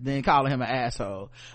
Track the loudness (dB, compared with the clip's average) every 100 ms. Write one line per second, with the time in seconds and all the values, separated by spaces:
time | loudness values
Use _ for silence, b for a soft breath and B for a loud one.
0 | -4 0 4 4 4 0 0 -2 -2 -4
1 | -6 -8 -12 B B